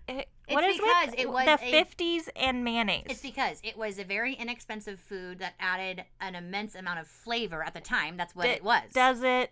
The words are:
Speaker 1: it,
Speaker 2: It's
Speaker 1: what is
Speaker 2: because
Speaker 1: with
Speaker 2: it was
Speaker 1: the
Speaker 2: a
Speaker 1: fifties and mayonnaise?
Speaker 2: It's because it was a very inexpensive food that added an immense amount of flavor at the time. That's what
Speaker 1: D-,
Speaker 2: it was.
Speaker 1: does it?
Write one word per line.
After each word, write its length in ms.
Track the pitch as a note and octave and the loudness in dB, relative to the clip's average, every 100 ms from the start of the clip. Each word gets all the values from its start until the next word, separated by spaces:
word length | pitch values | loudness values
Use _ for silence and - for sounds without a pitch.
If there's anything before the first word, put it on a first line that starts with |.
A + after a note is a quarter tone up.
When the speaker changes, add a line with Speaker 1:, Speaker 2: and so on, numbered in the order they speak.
| - | -10
Speaker 1:
it, 220 | C4 - - - | -8 -10 -14 -2
Speaker 2:
It's 60 | C4+ | 2
Speaker 1:
what 80 | |
is 140 | F#4 F4 | 4 4
Speaker 2:
because 320 | G#4+ F4 D4 | 4 4 4
Speaker 1:
with 80 | A#3+ | 0
Speaker 2:
it 100 | B3 | 0
was 160 | B3 C4 | 2 4
Speaker 1:
the 80 | D4 | 4
Speaker 2:
a 20 | |
Speaker 1:
fifties 720 | B3 D#4 D#4+ - E4+ E4+ D#4+ - | 4 4 2 0 -2 -2 -4 -2
and 260 | C4 B3 | 0 0
mayonnaise? 400 | A#3+ A#3 G#3 D#3+ - | 0 0 0 0 -4
Speaker 2:
It's 120 | C4 | -8
because 380 | C4+ C#4 A3+ A3 | -8 -2 -2 -2
it 120 | G#3+ G#3 | -10 -6
was 220 | A3 G3 | -6 -6
a 60 | F#3 | -4
very 280 | G3+ A#3+ | -2 -2
inexpensive 640 | C4+ A#3 A#3+ - G#3+ G#3+ F#3+ | -4 -6 -8 -10 -10 -10 -12
food 380 | - G3 F3+ F3+ | -10 -10 -10 -8
that 160 | F3+ - | -10 -4
added 460 | F#3 F#3 F#3+ F3+ - - | -2 -2 -4 -8 -12 -10
an 140 | G3 F3+ | -10 -8
immense 380 | F3 G3 G#3+ | -6 -6 -6
amount 260 | F#3 F#3 E3+ | -8 -6 -6
of 80 | D#3 | -8
flavor 540 | - - A#3 G#3 D#3+ | -12 -4 -2 -2 -4
at 100 | D#3+ | -6
the 80 | E3+ | -8
time. 340 | - A#3 D3+ F3 | -2 0 0 -2
That's 180 | F3 | -6
what 120 | - B3 | 0 0
Speaker 1:
D-, 40 | |
Speaker 2:
it 120 | A#3+ | 2
was. 300 | G3+ A3+ - | 4 2 4
Speaker 1:
does 280 | B3+ B3+ A#3+ | 4 4 6
it? 280 | B3+ B3+ B3+ | 4 4 2